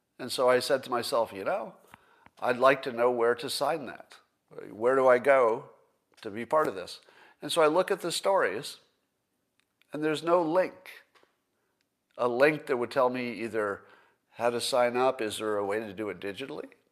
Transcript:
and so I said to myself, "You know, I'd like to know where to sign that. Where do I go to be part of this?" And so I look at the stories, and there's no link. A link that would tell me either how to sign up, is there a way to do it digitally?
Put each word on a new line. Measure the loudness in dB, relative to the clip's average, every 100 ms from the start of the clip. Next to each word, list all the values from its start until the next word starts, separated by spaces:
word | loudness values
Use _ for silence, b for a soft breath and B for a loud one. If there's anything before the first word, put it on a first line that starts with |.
| _ -14
and | -8
so | 0 4
I | 4
said | 4 -2
to | -2
myself, | -4 -2 0 -2
"You | -4
know, | -6 -6 -6 -14 _ b b b b -6
I'd | -2 4
like | 4 4
to | 0
know | 0 2
where | 4 2 2
to | -2
sign | -4 -2 -4 -8
that. | -14 -18 -20 _ _ _ -16 -14
Where | -2 2 4
do | 6
I | 6
go | 6 6 4 0 -6 -20 _ _ _ _
to | -14
be | -10 -2
part | 0 0
of | -4
this?" | -10 -16 _ b b b
And | -4
so | 2
I | 4
look | 4 0
at | -2
the | -4
stories, | -4 0 2 2 -2 -10 -16 _ _ _ _ _ _ _ _ _ _ _
and | -4
there's | -2 -2
no | 2 2
link. | 2 0 0 -4 -20 -20 _ _ _ _ _ _ _ _ _ _ _ -4
A | -2
link | 4 4 2 -2
that | -4
would | -2
tell | 0 0
me | 0 -6
either | -6 -6 -2 -4 -4 -12 b b b _ -4
how | -2
to | -2
sign | -2 0 2 2
up, | 0 0
is | -4 -6
there | -4 -4
a | -2
way | -4
to | -6
do | -8 -8
it | -8
digitally? | -10 -10 -12 -12 -14 _ _